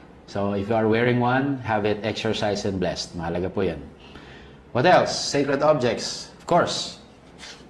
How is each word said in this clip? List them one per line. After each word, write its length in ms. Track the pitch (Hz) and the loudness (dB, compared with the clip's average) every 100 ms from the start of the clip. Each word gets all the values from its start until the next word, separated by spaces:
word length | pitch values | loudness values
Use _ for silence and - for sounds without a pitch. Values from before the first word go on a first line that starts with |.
| - - - | -20 -20 -10
So, 300 | 101 101 101 | -4 -2 -2
if 100 | 98 | 0
you 80 | 113 | 2
are 140 | 110 | 4
wearing 320 | 110 120 123 | 4 4 2
one, 400 | 120 127 143 135 | 2 2 0 -2
have 220 | 117 110 104 | -2 0 0
it 180 | 104 | 0
exorcised 640 | 110 107 113 104 107 101 104 | -2 -2 -2 -2 -2 -2 -2
and 140 | 95 | -2
blessed. 340 | 87 78 - 87 | -2 -4 -8 -8
Mahalaga 380 | 82 85 90 | -4 -4 -4
po 100 | 104 | -2
yan. 160 | 92 78 67 - - - - - - - - | -2 -2 -10 -18 -20 -20 -20 -20 -20 -20 -6
What 160 | 120 165 | 2 6
else? 240 | 156 110 | 6 4
Sacred 480 | - - 143 143 139 | -2 -2 0 0 2
objects. 680 | 151 147 123 98 - - - - | 4 4 2 0 -4 -10 -14 -16
Of 80 | - | 0
course, 500 | 170 - - - - - - - - - - - | 2 2 0 -6 -12 -20 -20 -20 -20 -18 -18 -20